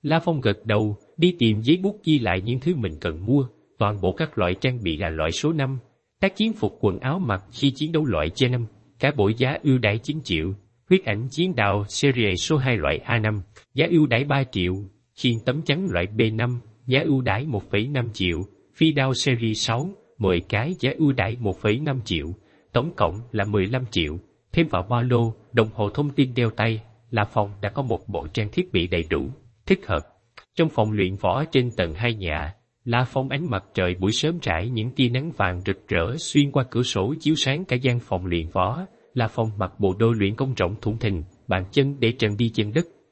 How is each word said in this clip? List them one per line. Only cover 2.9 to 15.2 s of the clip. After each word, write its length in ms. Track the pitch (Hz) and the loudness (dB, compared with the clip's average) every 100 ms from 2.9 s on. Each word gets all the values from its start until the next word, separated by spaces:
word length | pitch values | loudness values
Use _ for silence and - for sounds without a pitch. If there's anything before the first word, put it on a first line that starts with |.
| 80 | -4
cần 240 | 90 78 98 | -6 -4 0
mua. 220 | 139 127 _ _ _ | 0 0 _ _ _
Toàn 240 | 104 101 | -2 0
bộ 100 | 101 | -2
các 260 | - 156 - | 0 -4 0
loại 180 | 90 92 | 0 0
trang 220 | 131 123 | -2 -2
bị 140 | 95 78 | -4 -2
là 120 | 80 | -4
loại 220 | 80 78 | -2 -2
số 220 | - 147 | 0 -2
năm, 240 | 160 135 131 - _ _ _ | 0 -2 -4 -10 _ _ _
tác 160 | 196 196 | -2 0
chiến 180 | 220 | -2
phục 240 | 214 104 - | 0 -4 0
quần 200 | 107 90 | 0 0
áo 200 | 127 170 | -4 -2
mặc 240 | 156 95 - | -2 -4 -6
khi 200 | - 139 123 | -2 -2 0
chiến 160 | 151 | -2
đấu 140 | 165 151 | 0 0
loại 260 | 82 78 - | 0 0 0
G 120 | 127 | 0
năm, 140 | 127 117 _ _ _ | 0 -4 _ _ _
cả 120 | 139 143 | -2 2
bộ 140 | 101 113 | 2 2
giá 200 | 131 147 | 0 0
ưu 140 | 151 131 | 2 4
đãi 200 | 107 110 | 2 0
chín 220 | - 156 | -4 -8
triệu, 300 | - 82 82 101 _ _ _ | -2 -2 -2 -6 _ _ _
huyết 160 | 190 - | 2 2
ảnh 220 | 104 127 | -4 -4
chiến 240 | 131 185 123 | -2 -2 2
đao 300 | 104 101 101 | 2 2 -2
series 540 | - 143 123 107 90 | 0 2 4 2 0
số 160 | - 156 | 0 0
hai 200 | 131 113 | 2 0
loại 200 | 71 78 | 0 -2
A 220 | - 113 | 0 0
năm, 220 | 107 107 - - _ | 0 -2 -8 -20 _
giá 120 | 131 165 | -2 2
ưu 180 | 170 147 | 4 4
đãi 160 | 117 | 2
ba 200 | 143 139 | 2 0
triệu, 320 | 131 98 90 92 101 _ _ | 0 -2 -2 -2 -8 _ _
khiên 180 | - | -2